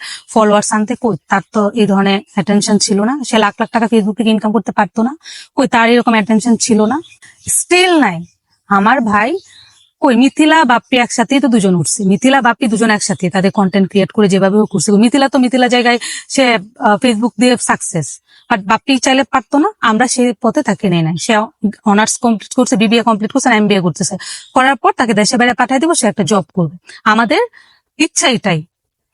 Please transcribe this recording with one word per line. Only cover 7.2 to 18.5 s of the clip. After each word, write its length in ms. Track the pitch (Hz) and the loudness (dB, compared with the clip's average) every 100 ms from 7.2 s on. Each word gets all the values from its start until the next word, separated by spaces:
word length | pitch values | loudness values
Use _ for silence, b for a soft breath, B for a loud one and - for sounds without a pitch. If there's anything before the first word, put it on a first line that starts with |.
| b b - | b b -8
স্টিল 520 | - - 359 370 330 | -6 0 0 2 2
নাই। 240 | 233 165 175 _ _ _ - | 0 -2 -12 _ _ _ -2
আমার 320 | 202 208 269 | 0 2 0
ভাই 380 | 214 208 226 370 - b b b b - | 0 0 -2 -4 -10 b b b b -4
কই, 160 | 285 240 | 0 2
মিথিলা 480 | 269 - 311 320 | 2 2 2 4
বাপ্পি 320 | 269 240 - 254 | 2 0 0 -2
একসাথেই 440 | 240 - 214 277 | 0 -2 0 0
তো 80 | 277 | 2
দুজন 260 | 226 190 | 2 2
উঠছে, 300 | 180 156 - | 0 -2 -2
মিথিলা 380 | 190 202 262 277 | -2 0 2 2
বাপ্পি 240 | 240 233 240 | 0 0 -2
দুজন 240 | 208 226 | 0 0
একসাথে 400 | 208 - 185 180 | 0 -2 -4 -2
তাদের 200 | 196 185 | 0 0
কন্টেন্ট 400 | - 190 196 190 | 0 0 0 0
ক্রিয়েট 220 | 202 185 | 0 0
করে 160 | - 208 | 0 2
যেভাবে 300 | 190 190 208 | 2 2 2
হোক 120 | 214 | 0
করছে। 220 | 190 180 | -2 0
মিথিলা 360 | 208 233 285 269 | 2 4 2 0
তো 100 | 277 | 0
মিথিলা 300 | 247 254 247 | 0 2 2
জায়গায় 300 | 247 240 240 B B B | 2 0 0 B B B
সে, 260 | - 262 | -2 0
আহ, 420 | 220 208 - 247 208 | 0 -4 -4 -2 0
Facebook 340 | 254 214 233 - | 0 0 -2 0
দিয়ে 180 | 247 240 | 0 0
সাকসেস, 600 | - 233 - 170 143 - _ b b | -2 -4 -4 -6 -6 -10 _ b b